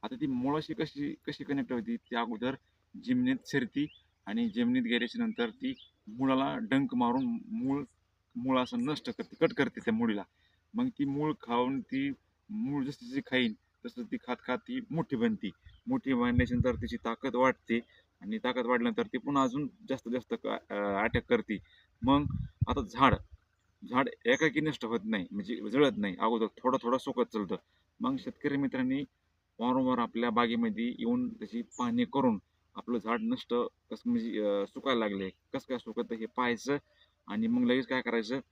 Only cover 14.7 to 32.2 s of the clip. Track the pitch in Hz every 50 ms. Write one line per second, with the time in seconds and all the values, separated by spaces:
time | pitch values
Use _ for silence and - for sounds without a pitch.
14.7 | - 131 - - 143 165 165 - 139 113 117 117 110 95 - 98 - _ _ -
15.7 | - - _ 117 127 131 - 135 135 120 120 123 120 123 127 120 123 120 117 127
16.7 | 120 - 113 113 120 117 - 117 117 - - 135 120 120 131 131 123 _ _ -
17.7 | 113 117 117 _ _ - _ _ _ _ - 98 110 110 - 123 123 127 120 120
18.7 | 123 120 117 117 110 113 117 107 - 127 117 139 143 139 135 127 117 143 147 127
19.7 | - _ - - 135 127 _ 117 120 127 117 _ 120 113 - 107 107 - - _
20.7 | 104 101 104 101 98 98 107 113 - 117 - _ 123 113 104 - 107 92 - _
21.7 | _ _ _ _ _ _ 113 127 139 143 147 - - - - - - _ - -
22.7 | 131 143 117 98 - 120 135 131 104 - - _ - - _ _ _ _ _ _
23.7 | _ _ - - 117 127 135 120 - _ _ 117 127 139 156 156 123 156 156 156
24.7 | 143 - - 110 113 113 95 110 110 101 87 - - 101 95 95 117 - 104 107
25.7 | 113 135 147 139 - 101 104 98 92 - - 113 120 113 110 104 _ - - 127
26.7 | 127 131 - 120 123 127 - 143 123 123 117 - - 110 104 87 101 90 _ _
27.7 | _ _ _ _ _ _ - 123 139 127 185 143 - _ - 147 143 139 143 131
28.7 | - 131 127 127 131 139 143 - _ _ _ _ _ _ _ _ _ - 113 123
29.7 | 127 131 131 127 127 120 120 - - 113 117 120 110 120 120 117 117 113 117 113
30.7 | 104 104 117 123 120 - 113 117 123 123 127 120 113 - 107 104 110 120 113 -
31.7 | - - 123 120 117 120 120 - - 139